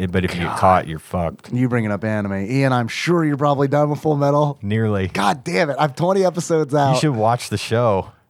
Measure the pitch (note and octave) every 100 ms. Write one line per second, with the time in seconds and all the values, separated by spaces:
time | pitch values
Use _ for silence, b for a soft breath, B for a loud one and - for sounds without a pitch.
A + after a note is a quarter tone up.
0 | F#2 F#2+ F2+ F2 E2+ - F#2+ F#2 D2+ D#2
1 | - F#2 E2 C2+ - B2 B2+ A#2+ G#2+ G2+
2 | A2 G#2+ G2+ G2 G2 C3+ C3+ B2 A2+ -
3 | D3+ F3 D3+ C#3+ D3 C#3 C#3 D3 D3 C#3
4 | D#3 D3 C#3 D3 D3 - G2+ A2 A2 G2+
5 | F#2 - G3+ D3 E3+ F#3 D#3 C3+ D3 C3
6 | F3 G3 F3+ E3+ - D#3+ C#3+ D3 C#3 B2+
7 | D3+ A#2 A2 B2 - G#2 - A2+ A#2+ F#2+
8 | - -